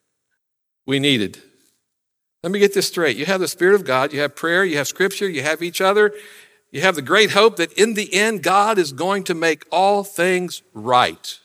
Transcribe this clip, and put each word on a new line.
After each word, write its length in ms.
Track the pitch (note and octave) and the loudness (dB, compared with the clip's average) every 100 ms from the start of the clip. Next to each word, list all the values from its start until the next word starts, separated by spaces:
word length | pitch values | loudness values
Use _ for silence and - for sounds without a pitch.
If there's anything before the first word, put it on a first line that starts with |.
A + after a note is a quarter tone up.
| _ _ | _ _
<laughs> 680 | _ _ _ _ _ _ - | _ _ _ _ _ _ -6
we 140 | C3+ | -2
needed. 420 | C#3+ B2+ G2 - _ _ _ _ _ _ _ _ _ _ | 0 0 -2 -8 _ _ _ _ _ _ _ _ _ _
Let 80 | E3+ | -6
me 80 | G3+ | 2
get 140 | G3+ | 4
this 120 | G3 - | 2 -2
straight. 300 | - D#3 A2+ | -2 -2 0
You 100 | D3+ | -2
have 140 | F#3+ | -2
the 80 | E3+ | -2
Spirit 260 | - F3 | 0 2
of 100 | G3+ | 2
God, 280 | E3+ B2+ C#3+ | 2 0 0
you 80 | C#3+ | -2
have 160 | C#3+ - | -4 -4
prayer, 280 | D#3+ F3 | -2 0
you 120 | F#3+ D3 | 0 -2
have 100 | C3+ | -4
Scripture, 420 | - F#3+ F#3+ G3 | -2 -4 -2 -4
you 140 | D#3 | -2
have 180 | C#3+ D#3 | -4 -4
each 200 | F3 E3+ | -6 -2
other, 320 | F#3+ G3+ G#3 G#3 - - - _ _ | 0 2 2 0 -16 -20 -20 _ _
you 120 | C#3 | -2
have 120 | F#3 | 0
the 80 | E3 | 0
great 300 | C3+ F#3 F#3 | 0 2 2
hope 240 | G3 A3 F#3+ | 4 2 2
that 160 | E3 | -4
in 220 | - A3 | 0 0
the 200 | G#3+ G3+ | 0 -2
end, 300 | F#3 G#3+ G#3+ | 0 0 0
God 340 | E3 F#3+ G#3 G#3+ | 0 2 2 0
is 140 | D#3 | -2
going 320 | C3+ F3 G3 | -2 -2 -2
to 100 | F#3+ | -4
make 300 | E3 E3 D3+ - | -2 -2 -2 -2
all 320 | E3 G3 G3+ | 2 2 2
things 580 | G3 - F3+ F3+ F3+ - _ | -2 -2 0 0 -4 -10 _
right. 680 | A2 A2 B2 G2+ E2 - - | -12 2 4 4 -2 -16 -18